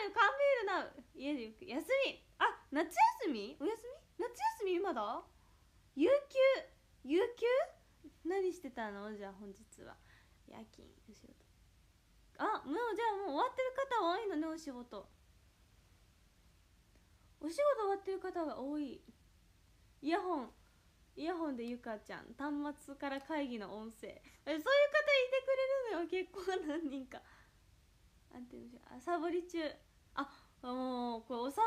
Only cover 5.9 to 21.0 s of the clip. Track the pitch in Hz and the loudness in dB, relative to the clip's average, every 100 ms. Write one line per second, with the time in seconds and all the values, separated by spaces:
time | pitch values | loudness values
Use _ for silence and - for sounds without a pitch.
5.9 | - 339 571 554 539 539 523 - - _ | 2 6 6 4 6 8 8 0 -16 _
6.9 | - 254 320 466 480 466 508 679 - - | -18 0 2 2 2 4 4 2 -4 -20
7.9 | _ 294 - 320 392 370 - 269 240 214 | _ -20 -10 -2 0 0 -2 -10 -8 -8
8.9 | 202 208 214 196 190 208 190 220 - - | -8 -10 -10 -12 -12 -14 -16 -20 -20 -20
9.9 | - - - - - - - 220 - - | -20 -20 -20 -20 -20 -20 -18 -18 -20 -20
10.9 | - - 208 - - - - - - - | -20 -20 -20 -20 -20 -20 -20 -20 -20 -20
11.9 | _ _ - - - 330 - - 330 480 | _ _ -20 -20 -2 0 0 -2 -2 -2
12.9 | 403 466 392 392 277 494 508 523 523 539 | 0 0 0 -2 0 0 0 -4 -2 -2
13.9 | 480 339 370 427 302 320 320 302 247 240 | 0 2 0 -2 -2 -4 -6 -8 -12 -12
14.9 | 208 - - _ - - _ _ - _ | -14 -14 -20 _ -20 -20 _ _ -20 _
15.9 | - - _ _ _ - - _ - _ | -20 -20 _ _ _ -20 -20 _ -20 _
16.9 | - - - - - 302 339 587 508 403 | -20 -20 -20 -20 -8 -6 2 4 4 2
17.9 | 392 381 381 381 349 311 - 262 302 285 | 0 -2 -6 -4 -4 -4 -4 -4 -4 -6
18.9 | - - - - - _ _ _ _ - | -8 -16 -20 -20 -20 _ _ _ _ -20
19.9 | - 285 349 370 320 233 - - _ _ | -8 0 0 2 -2 -4 -12 -20 _ _
20.9 | _ | _